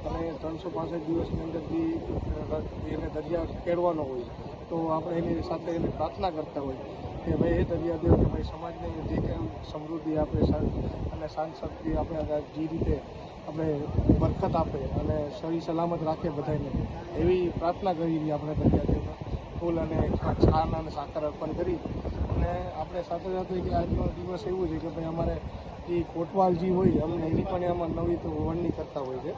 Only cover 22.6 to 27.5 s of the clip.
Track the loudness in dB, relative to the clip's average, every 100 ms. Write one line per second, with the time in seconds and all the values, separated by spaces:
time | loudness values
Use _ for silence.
22.6 | -4 -6 -6 -4 -4 -4 -2 -2 -2 -2
23.6 | 0 2 2 2 0 -2 -6 -6 -4 0
24.6 | 0 0 -4 -4 -4 0 0 -2 -6 -10
25.6 | -10 -10 -2 -2 0 -2 -2 4 6 6
26.6 | 4 6 6 6 2 0 0 0 2